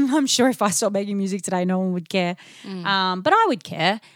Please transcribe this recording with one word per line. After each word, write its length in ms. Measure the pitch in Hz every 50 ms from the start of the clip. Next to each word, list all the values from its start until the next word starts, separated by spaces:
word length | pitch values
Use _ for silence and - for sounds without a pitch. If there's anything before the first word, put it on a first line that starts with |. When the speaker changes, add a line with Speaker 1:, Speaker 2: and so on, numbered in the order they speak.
| 277 262
Speaker 1:
I'm 160 | 269 311 277
sure 220 | 262 - - 247 269
if 120 | 240 -
I 80 | 208 208
stopped 200 | 180 - 226 196 202
making 240 | 196 202 202 202
music 240 | 202 196 190 185 - 170
today, 200 | - 185 180 180
no 160 | 185 185 185
one 140 | 190 185 180
would 160 | 175 165 -
care. 260 | - 190 180 175 180 - - - - - -
Speaker 2:
Mm. 220 | 196 196 180 170
Speaker 1:
Um, 360 | 196 196 190 190 185 185 185
but 100 | 185 311 381
I 120 | 440 453
would 160 | 381 262 175 -
care. 380 | - 175 160 160 180 208 226 - - -